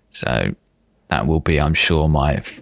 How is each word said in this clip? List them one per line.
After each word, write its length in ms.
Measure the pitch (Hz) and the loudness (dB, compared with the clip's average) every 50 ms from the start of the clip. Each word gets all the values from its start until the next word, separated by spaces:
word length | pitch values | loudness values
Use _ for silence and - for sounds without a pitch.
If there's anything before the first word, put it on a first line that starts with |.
| _ _ | _ _
So 420 | - - - - 60 55 50 50 - - _ _ _ _ _ _ _ _ _ - | -10 -6 -4 -2 0 0 0 -2 -4 -8 _ _ _ _ _ _ _ _ _ -6
that 180 | - 65 53 | -4 -2 0
will 140 | 69 80 80 | 0 0 0
be, 200 | - - 80 73 | 0 2 0 2
I'm 140 | 73 76 80 | 2 2 0
sure, 340 | - - - 85 78 76 78 | 0 0 0 2 2 2 2
my, 340 | 76 71 69 73 71 - - - - - | 2 2 2 0 0 -2 -4 -10 -14 -12